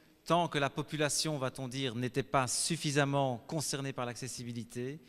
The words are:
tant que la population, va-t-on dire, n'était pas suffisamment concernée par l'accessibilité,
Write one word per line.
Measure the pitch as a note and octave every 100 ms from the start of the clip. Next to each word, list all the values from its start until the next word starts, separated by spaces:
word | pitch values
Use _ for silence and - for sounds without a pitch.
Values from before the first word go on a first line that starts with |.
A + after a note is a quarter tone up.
| - - -
tant | E3+ E3
que | D3
la | C#3
population, | - C#3+ D3 D3 - D#3+ D3
va-t-on | B2+ - C3
dire, | C3+ C3+ A2+
n'était | B2 C#3
pas | - C#3 B2
suffisamment | - - E3 D3+ C#3 C#3 C#3 C3+ A#2 -
concernée | D#3+ - C#3 C#3
par | C3 A#2+
l'accessibilité, | A2+ B2+ - A#2+ A#2 A2 B2 B2+ D3+